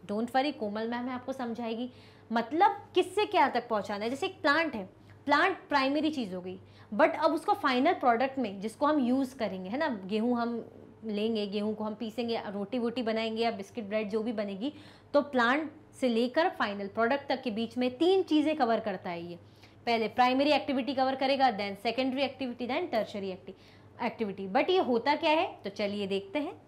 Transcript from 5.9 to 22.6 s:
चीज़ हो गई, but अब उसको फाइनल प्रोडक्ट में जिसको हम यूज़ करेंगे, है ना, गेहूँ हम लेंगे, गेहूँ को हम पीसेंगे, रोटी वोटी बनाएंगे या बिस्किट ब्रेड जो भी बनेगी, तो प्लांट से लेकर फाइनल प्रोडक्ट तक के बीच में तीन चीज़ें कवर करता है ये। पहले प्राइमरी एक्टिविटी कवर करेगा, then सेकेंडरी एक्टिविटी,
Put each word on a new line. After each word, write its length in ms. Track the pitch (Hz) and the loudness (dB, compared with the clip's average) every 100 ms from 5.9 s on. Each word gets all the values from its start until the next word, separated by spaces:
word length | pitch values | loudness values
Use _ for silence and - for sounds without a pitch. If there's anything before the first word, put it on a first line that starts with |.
| 285 302 | 2 0
चीज़ 260 | 302 214 185 | -2 -6 -6
हो 60 | |
गई, 180 | 180 185 - - - | -10 -12 -16 -20 -10
but 160 | 208 214 | 4 4
अब 240 | - 311 | 6 2
उसको 200 | 302 392 | 2 0
फाइनल 400 | 403 294 247 294 | 2 2 4 4
प्रोडक्ट 460 | 359 269 226 269 277 | 4 4 4 2 0
में 220 | 226 196 | -4 -4
जिसको 240 | 208 - 285 | -8 0 2
हम 140 | 302 | 4
यूज़ 360 | 240 254 262 - | 2 2 0 -2
करेंगे, 340 | 214 190 185 | -4 -4 -6
है 80 | 247 | -2
ना, 240 | 311 220 185 | -2 -2 -2
गेहूँ 320 | 214 233 240 | 0 0 0
हम 340 | 233 233 - - - - 220 | 0 -4 -8 -18 -20 -14 -6
लेंगे, 420 | 202 220 220 208 | -2 0 0 -2
गेहूँ 280 | 208 208 214 | -2 -2 -4
को 80 | |
हम 100 | 214 | -6
पीसेंगे, 480 | 214 226 233 233 226 214 | -6 -8 -6 -4 -4 -4
रोटी 320 | 202 196 254 | -6 -4 -2
वोटी 240 | 233 240 | -2 -2
बनाएंगे 400 | 226 220 226 220 | -2 -2 -2 0
या 80 | 233 | -2
बिस्किट 320 | 202 196 - | -2 -8 -10
ब्रेड 260 | 202 214 214 | -4 -4 -2
जो 140 | 220 | -2
भी 80 | 220 | -2
बनेगी, 420 | 214 202 196 254 - - - - | -4 -4 -4 -6 -8 -20 -20 2
तो 80 | 285 | 2
प्लांट 500 | 294 262 233 277 311 - - - | 2 2 4 4 0 -10 -20 -2
से 80 | 254 | 0
लेकर 400 | 226 247 254 339 | 2 2 2 0
फाइनल 380 | 339 226 202 202 | 0 -4 -4 -6
प्रोडक्ट 420 | 220 233 277 277 | 0 2 2 -2
तक 120 | 247 | -4
के 100 | 254 | -2
बीच 260 | 208 226 247 | -4 -4 0
में 200 | 254 254 | -2 2
तीन 260 | 330 381 | 4 4
चीज़ें 320 | 359 302 285 302 | 4 2 2 2
कवर 240 | 240 226 | 2 2
करता 300 | 214 190 190 | 0 -6 -6
है 160 | 170 175 | -8 -10
ये। 140 | 170 - - - - - | -14 -18 -20 -20 -10 -2
पहले 220 | 233 214 | 0 0
प्राइमरी 440 | 208 247 254 285 | 4 4 6 4
एक्टिविटी 420 | 294 294 269 240 | 4 2 -2 -2
कवर 220 | 262 262 262 | 0 0 2
करेगा, 300 | 262 277 262 | 0 4 2
then 300 | 202 202 196 | 2 -6 -4
सेकेंडरी 460 | 240 226 262 254 | -4 -2 -2 0
एक्टिविटी, 460 | 262 262 262 240 | -2 -2 -8 -6